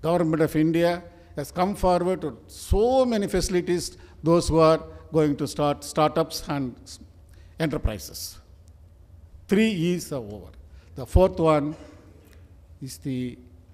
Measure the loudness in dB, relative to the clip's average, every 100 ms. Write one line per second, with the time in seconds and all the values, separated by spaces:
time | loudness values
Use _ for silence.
0 | 0 0 2 2 0 2 2 2 0 -2
1 | -8 -20 -16 -10 -10 -2 -2 0 2 2
2 | 0 -2 -6 -10 -18 -18 -2 2 4 4
3 | 4 2 0 -2 0 -2 0 -2 -4 -12
4 | -20 -6 2 2 4 4 4 4 -2 -18
5 | -4 0 2 0 -4 -2 -2 -2 -6 0
6 | 0 2 -4 -6 -6 -4 -6 -10 -20 -20
7 | -20 -20 -20 -20 -20 -6 -4 -2 -4 -6
8 | -12 -14 -14 -16 -20 -20 -20 -20 -20 -20
9 | -20 -20 -20 -20 -2 2 2 2 -2 -2
10 | -4 -8 -8 -12 -16 -20 -20 -20 -20 -16
11 | 2 4 4 4 2 4 2 -8 -16 -20
12 | -20 -20 -20 -20 -20 -20 -20 -18 -16 -12
13 | -8 -6 -8 -10 -20 -20 -20